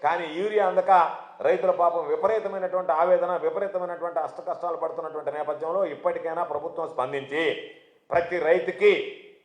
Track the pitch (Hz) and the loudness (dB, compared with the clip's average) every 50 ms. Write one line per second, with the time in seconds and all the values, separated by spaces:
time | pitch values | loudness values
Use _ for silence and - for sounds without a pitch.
0 | - 147 165 175 170 156 151 170 196 214 214 208 196 185 180 185 175 156 190 - | 2 0 0 0 -2 -6 -4 -4 -4 0 2 2 2 4 2 2 4 6 6 6
1 | - 127 - - - - - - - 147 180 - - 185 180 165 175 170 165 170 | 6 4 0 -8 -12 -18 -14 -2 2 2 2 4 2 0 2 4 2 2 2 0
2 | 156 147 156 156 175 196 220 220 190 196 196 190 185 180 180 185 180 175 160 160 | -2 -2 -2 0 2 2 2 2 -2 -4 -6 -4 -4 -2 -2 -2 0 0 2 2
3 | 170 180 180 170 175 175 180 160 151 160 240 202 202 190 - 185 180 175 175 170 | 6 6 6 4 4 0 -2 0 0 -2 0 0 -4 -2 -2 -4 -4 -4 -6 -6
4 | 170 170 170 165 156 147 - - 175 180 165 170 175 175 165 - 165 160 160 - | -6 -4 -2 -2 -4 -4 -8 -10 -8 -8 -6 -4 -4 -4 -4 -2 -4 -4 -4 -6
5 | 165 160 151 151 147 147 143 151 147 147 151 - 156 160 170 196 196 165 143 143 | -8 -8 -8 -6 -6 -6 -4 -4 -4 -4 -4 -4 -4 -2 0 0 0 0 -2 -2
6 | - 175 170 165 165 165 165 170 170 165 147 147 151 170 - 165 160 - - - | -2 -2 -2 0 -4 -4 -2 -2 -4 -2 -2 -4 -4 -4 -6 -6 -6 -6 -2 -2
7 | 123 135 143 139 135 131 139 156 165 151 123 - - - - - _ _ _ _ | -2 -2 -2 -6 -6 -4 -2 0 0 0 0 -2 -8 -14 -18 -20 _ _ _ _
8 | _ _ 139 175 170 - 180 175 151 156 175 185 180 185 180 - 196 208 190 147 | _ _ 0 0 2 2 -2 0 2 2 2 2 2 -4 -2 4 6 6 6 4
9 | - - - - - - - _ | 0 -6 -10 -16 -20 -20 -20 _